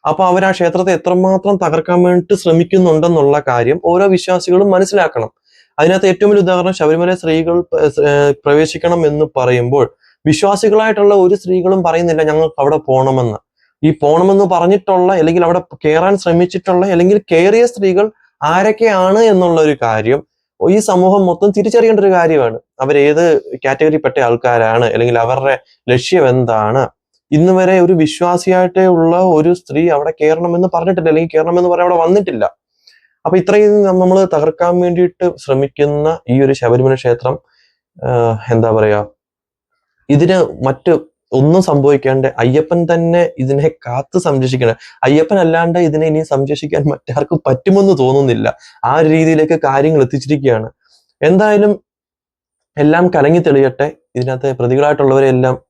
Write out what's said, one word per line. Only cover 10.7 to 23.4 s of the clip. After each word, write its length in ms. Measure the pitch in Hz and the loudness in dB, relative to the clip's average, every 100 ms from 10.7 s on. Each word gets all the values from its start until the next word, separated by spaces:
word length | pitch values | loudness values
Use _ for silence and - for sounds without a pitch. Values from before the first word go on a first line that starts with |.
| 214 220 208 202 | 0 0 0 2
ഒരു 200 | 202 185 | 4 2
സ്ത്രീകളും 460 | 196 180 185 180 190 | 0 -2 -2 0 0
പറയുന്നില്ല 400 | 170 165 170 160 | 0 -2 0 0
ഞങ്ങൾക്ക് 360 | 156 151 160 151 | 0 0 -2 -2
അവിടെ 200 | 143 156 | -2 -2
പോണമെന്ന്. 600 | 156 131 135 131 120 104 _ _ _ _ | 0 0 0 0 -2 -6 _ _ _ _
ഈ 80 | 156 | -2
പോണമെന്ന് 540 | 156 147 160 185 196 190 | 0 0 2 2 2 2
പറഞ്ഞിട്ടുള്ള 600 | 180 175 202 196 185 180 | 0 0 0 0 0 2
അല്ലെങ്കിൽ 300 | 190 160 175 | 2 0 0
അവിടെ 160 | 170 175 - | 0 -2 -4
കയറാൻ 400 | - 156 156 185 196 | -6 -2 0 0 0
ശ്രമിച്ചിട്ടുള്ള 680 | 175 170 180 185 - 180 196 | 0 0 0 -4 -2 -2 0
അല്ലെങ്കിൽ 320 | 170 180 208 | 2 2 0
കയറിയ 440 | - 196 202 226 240 | 0 0 2 2 0
സ്ത്രീകൾ 400 | 233 196 185 214 _ _ _ | 0 -2 0 -2 _ _ _
ആരൊക്കെയാണ് 800 | 147 180 208 214 226 190 185 208 | -2 0 0 0 0 2 2 2
എന്നുള്ള 380 | 226 190 175 165 | 2 2 2 2
ഒരു 140 | 156 143 | 0 0
കാര്യം 440 | 117 110 110 143 - _ _ _ | -2 -2 0 -2 -4 _ _ _
ഈ 180 | - 202 | 0 0
സമൂഹം 440 | 220 180 185 202 | 2 0 2 2
മൊത്തം 240 | 185 175 202 | 0 0 0
തിരിച്ചറിയേണ്ട 500 | 202 208 233 226 214 | 0 0 2 2 2
ഒരു 100 | 196 | 2
കാര്യമാണ്. 460 | 185 165 156 120 110 _ - | 2 2 2 0 -4 _ -8
അവരേത് 440 | 131 147 143 151 170 147 | -2 2 2 2 2 0